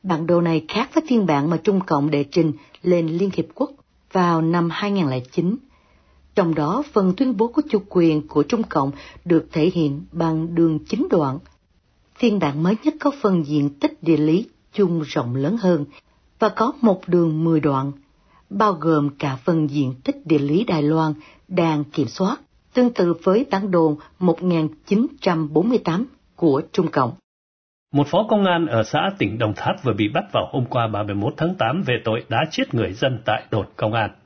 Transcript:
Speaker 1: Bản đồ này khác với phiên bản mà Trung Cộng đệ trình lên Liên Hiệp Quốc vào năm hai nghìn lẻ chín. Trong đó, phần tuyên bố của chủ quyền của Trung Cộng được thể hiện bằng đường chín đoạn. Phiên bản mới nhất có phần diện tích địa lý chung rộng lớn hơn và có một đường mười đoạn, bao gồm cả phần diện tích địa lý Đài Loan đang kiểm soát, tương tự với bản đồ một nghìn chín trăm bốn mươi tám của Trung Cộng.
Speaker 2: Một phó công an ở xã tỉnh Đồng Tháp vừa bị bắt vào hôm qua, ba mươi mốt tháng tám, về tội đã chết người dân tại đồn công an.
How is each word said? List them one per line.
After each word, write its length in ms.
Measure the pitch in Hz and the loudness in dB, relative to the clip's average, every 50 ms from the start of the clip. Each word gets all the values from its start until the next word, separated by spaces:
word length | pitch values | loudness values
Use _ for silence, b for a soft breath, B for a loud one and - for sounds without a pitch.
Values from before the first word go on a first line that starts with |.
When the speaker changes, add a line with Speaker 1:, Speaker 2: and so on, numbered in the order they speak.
| - | -2
Speaker 1:
Bản 240 | 190 180 156 170 | -2 -2 -2 0
đồ 140 | 165 175 175 | 2 2 2
này 240 | 170 165 165 156 156 | 2 2 0 -2 -2
khác 220 | - - 208 240 - - | -4 -4 -4 -4 0 -2
với 100 | 330 311 | -2 0
phiên 180 | - 262 226 202 | 2 2 2 2
bản 240 | 170 151 143 139 156 | 2 2 0 0 0
mà 80 | 170 156 - | -2 0 0
Trung 180 | 220 196 190 | 0 0 0
Cộng 300 | 180 - 165 143 143 156 | 0 0 0 0 2 0
đệ 120 | 151 143 143 | 0 0 -2
trình 300 | - - 180 165 156 143 B B B B B | 0 0 0 0 0 0 B B B B B
lên 260 | - 175 175 175 165 | 0 2 2 2 2
Liên 220 | 156 160 170 202 196 185 | -2 -2 -2 -2 -2 -2
Hiệp 120 | - 156 - - | -4 -6 -6 -4
Quốc 160 | - 262 247 - _ _ _ _ _ _ _ | -6 -6 -6 -6 _ _ _ _ _ _ _
vào 300 | - 190 180 175 170 160 | 0 0 2 2 2 2
năm 280 | 165 165 170 175 170 170 | 2 2 2 0 0 -2
hai 200 | 160 - 208 208 | -2 -4 -4 -2
nghìn 160 | 202 196 170 | 0 0 0
lẻ 120 | 139 131 127 | 0 -2 -4
chín. 360 | 123 - - - 165 180 220 269 b b b b b b b b b b b b b _ _ | -6 -6 -4 -2 -2 0 -2 -4 b b b b b b b b b b b b b _ _
Trong 200 | - 185 165 160 | 0 0 0 0
đó, 280 | 156 147 151 196 262 294 - - | 0 0 -2 -2 -2 -4 -2 0
phần 200 | 220 190 185 180 | 2 2 2 2
tuyên 200 | - 269 262 247 | 2 0 -2 0
bố 100 | 190 226 | 0 -2
của 140 | 233 - - 294 - | 0 0 -2 -2 0
chủ 120 | - 202 202 - | -2 -2 -2 0
quyền 380 | - 185 170 165 156 151 147 | 0 2 4 4 2 0 -4
của 160 | - - 147 143 | -2 0 0 0
Trung 200 | - - 220 226 | 2 0 -2 -2
Cộng 280 | - - 156 135 139 139 B B B B B B | -2 -2 -2 -2 -2 -6 B B B B B B
được 220 | 170 170 160 156 - | 2 2 2 2 0
thể 200 | - 170 151 180 185 | -2 0 0 2 2
hiện 320 | 175 160 147 139 147 175 - | 0 0 0 -2 -4 -10 -10
bằng 440 | - 165 165 165 160 160 160 165 170 | -4 -2 -2 0 0 -2 -4 -2 0
đường 240 | 170 170 160 160 151 151 | 2 2 2 2 0 -4
chín 220 | - - 202 311 370 | -4 -4 -4 -2 0
đoạn. 300 | 254 175 151 143 170 180 - - _ _ _ _ _ _ _ _ _ _ _ _ _ | 2 0 0 0 -4 -6 -12 -18 _ _ _ _ _ _ _ _ _ _ _ _ _
Phiên 240 | - - 233 208 196 | 0 0 2 2 2
bản 240 | 160 147 139 147 160 | 0 -2 -2 0 0
mới 120 | 180 214 220 - | 0 0 0 -2
nhất 100 | 302 311 - | -4 -4 0
có 120 | - 285 277 - | -2 -2 -2 0
phần 240 | - 208 190 175 156 | 0 2 2 2 0
diện 240 | 139 151 147 143 143 143 - | 0 0 0 0 0 -2 -2
tích 240 | - - - _ - | -4 -4 -4 _ 0
địa 140 | 160 165 | 2 2
lý 280 | 151 151 156 160 190 233 - _ _ _ _ _ | 2 4 2 2 0 -2 -4 _ _ _ _ _
chung 280 | - 202 175 170 165 | 0 0 2 2 -2
rộng 340 | 151 139 - 160 123 120 120 | -4 -4 -4 -4 -4 -2 -4
lớn 220 | 131 139 143 214 | -2 -2 -2 -2
hơn 280 | 233 196 180 175 151 143 143 B B B _ _ _ _ _ _ _ | 0 0 0 0 0 -2 -6 B B B _ _ _ _ _ _ _
và 100 | 226 214 | -2 0
có 240 | 202 - 220 233 - - | 2 0 -2 -2 0 0
một 200 | - 220 185 185 - | 2 2 2 2 0
đường 360 | - 175 175 170 165 160 156 165 | 0 2 2 2 2 0 0 0
mười 160 | 165 165 156 | 2 2 2
đoạn, 320 | 147 151 139 135 131 139 139 - b b b b b b b b b _ | 2 0 0 0 -2 -4 -8 -12 b b b b b b b b b _
bao 240 | 196 202 220 208 185 | -2 0 0 0 0
gồm 360 | 156 147 165 160 151 143 143 139 - | 0 0 0 2 2 2 0 -2 -4
cả 180 | - 143 131 127 - | -6 -6 -6 -4 -2
phần 260 | 185 170 160 156 143 | 0 0 0 0 0
diện 240 | 139 147 139 127 131 - - | 0 -2 -2 -2 -4 -6 -6
tích 120 | - 285 - - | -6 -6 -6 -2
địa 140 | 151 156 147 | 0 2 2
lý 240 | 139 143 147 180 233 | 2 2 0 0 0
Đài 200 | 214 185 156 147 | 0 -2 0 0
Loan 300 | 147 160 160 160 156 151 147 B B B B B | 2 2 2 0 0 -2 -6 B B B B B
đang 360 | _ 185 180 170 165 156 147 147 | _ -2 0 0 2 0 -2 -4
kiểm 240 | 127 - - 143 | -4 -4 -4 -4
soát, 300 | 113 - - 185 196 285 - - _ _ _ _ _ _ | -4 -2 -2 -2 -2 -2 -6 -10 _ _ _ _ _ _
tương 200 | 254 247 240 240 | 2 2 2 2
tự 200 | - 180 175 165 165 - | 2 0 0 0 0 0
với 220 | 190 190 220 277 - | 2 2 2 2 0
bản 200 | - 196 202 202 | -2 -2 -2 2
đồ 260 | 180 175 160 156 151 151 B B B _ | 2 4 4 4 2 -2 B B B _
một 240 | 185 180 165 - 175 | 0 0 0 2 0
nghìn 240 | 185 175 165 156 151 - - _ | 0 0 0 0 -2 -6 -10 _
chín 220 | - 202 214 247 - - - | 0 2 2 2 0 -4 -2
trăm 320 | - 190 170 160 156 147 151 | -2 0 0 0 -2 0 0
bốn 160 | 156 180 226 | 0 2 2
mươi 100 | 254 214 - | 0 0 0
tám 220 | 180 160 185 254 - - _ _ _ _ | 0 -2 -2 -4 -6 -10 _ _ _ _
của 260 | - - 160 135 135 - - | 0 2 2 2 2 -2 -2
Trung 160 | - - 175 160 | -2 -2 -2 0
Cộng. 200 | - 151 131 117 - - _ _ _ _ _ _ _ _ _ _ _ _ _ _ - | 0 0 -2 -2 -4 -10 _ _ _ _ _ _ _ _ _ _ _ _ _ _ 0
Speaker 2:
Một 140 | 139 143 | 0 0
phó 180 | 139 - 185 220 214 | 2 2 0 2 2
công 160 | 220 208 196 | 2 2 4
an 200 | 185 175 170 170 | 4 2 2 0
ở 180 | - 117 113 107 | 0 0 0 0
xã 160 | - - 147 170 196 196 | 0 0 0 0 -2 -2
tỉnh 200 | - 123 101 113 | -2 -4 -4 -2
Đồng 160 | 113 120 107 101 | -2 -2 -2 -2
Tháp 280 | - - - 190 190 - | -4 -4 -4 -4 -2 -2
vừa 100 | 123 110 | -2 0
bị 140 | 101 107 104 123 | 0 -2 -2 -2
bắt 100 | 170 208 - - | -4 -6 -2 -2
vào 160 | 117 90 - | -2 -2 -2
hôm 140 | - 139 123 | -4 -4 -4
qua, 220 | - - 123 117 | -2 -2 -2 -2
ba 160 | 110 104 101 104 | -2 -2 -4 -4
mươi 120 | 101 101 | -4 -4
mốt 180 | 101 104 131 147 | -2 -4 -4 -2
tháng 180 | - 160 170 180 | -2 -4 -4 -2
tám, 280 | 180 165 170 127 185 175 | -2 -2 -2 0 -2 -2
về 80 | 127 123 - - | -2 -2 -2 0
tội 180 | 117 110 123 - - | -2 -2 -2 -4 -4
đã 80 | 117 120 156 - | -2 -2 -2 -2
chết 220 | - - 269 - - | -2 -6 -4 -2 -2
người 200 | 120 107 90 98 | -2 -2 -2 -2
dân 280 | 110 147 135 127 110 - | -2 -2 -2 -2 -2 -2
tại 180 | - 107 113 - - | -2 -4 -4 -4 -4
đồn 140 | - 107 92 - - | -4 -4 -4 -6 -6
công 180 | - 113 107 107 | -4 -4 -2 0
an. 160 | 113 107 95 - _ _ | 0 -2 -2 -6 _ _